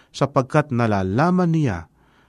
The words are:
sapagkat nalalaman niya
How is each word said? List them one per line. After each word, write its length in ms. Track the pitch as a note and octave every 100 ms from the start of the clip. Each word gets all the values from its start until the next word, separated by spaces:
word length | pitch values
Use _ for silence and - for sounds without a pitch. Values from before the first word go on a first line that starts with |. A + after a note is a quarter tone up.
| _
sapagkat 560 | - C#3 C#3 B2+ D#3 D3
nalalaman 800 | A#2+ A#2 G2+ F#2+ A2 E3+ F3+ F3 D#3+
niya 320 | C#3+ F2 E2+ _ _ _